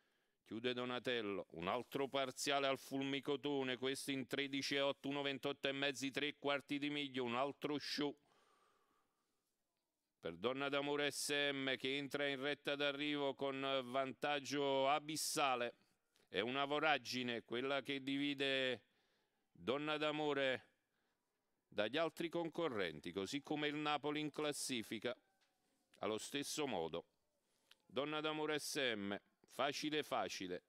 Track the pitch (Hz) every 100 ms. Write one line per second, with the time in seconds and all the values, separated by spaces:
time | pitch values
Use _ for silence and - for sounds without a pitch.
0 | _ _ _ _ - 107 123 123 123 123
1 | 120 120 104 95 80 78 87 120 117 135
2 | 135 139 131 - 147 143 139 135 - 135
3 | 135 139 139 143 147 139 131 123 131 135
4 | - 135 123 139 139 135 131 139 139 131
5 | 139 143 139 135 143 139 139 139 143 123
6 | 135 135 147 - 139 143 - 143 147 147
7 | 139 127 120 120 143 - 143 147 - -
8 | 143 - _ _ _ _ _ _ _ _
9 | _ _ _ _ _ _ _ _ _ _
10 | _ _ 85 85 113 131 143 143 143 143
11 | 143 - - 143 143 139 135 127 131 139
12 | 139 143 143 135 143 143 - 143 143 139
13 | 147 147 139 131 139 135 135 135 123 131
14 | 131 120 147 147 127 143 139 135 135 151
15 | 147 156 - 156 143 123 120 - _ _
16 | _ _ - 87 113 135 139 147 156 143
17 | 113 127 123 117 - 117 135 139 131 139
18 | 135 139 143 139 139 135 131 117 _ _
19 | _ _ _ _ _ - 87 139 151 151
20 | 151 151 151 139 135 123 - _ _ _
21 | _ _ _ _ _ _ _ 98 107 139
22 | 165 - 170 170 165 160 160 110 87 76
23 | 87 87 95 143 - 151 147 147 151 147
24 | 143 147 151 - 151 139 - 123 107 110
25 | 120 - _ _ _ _ _ _ _ -
26 | 98 110 - 139 131 - 143 95 82 82
27 | - _ _ _ _ _ _ - _ 117
28 | 147 151 156 156 151 147 - 147 131 107
29 | 98 98 _ _ _ - 139 139 151 151
30 | 139 123 92 - 92 87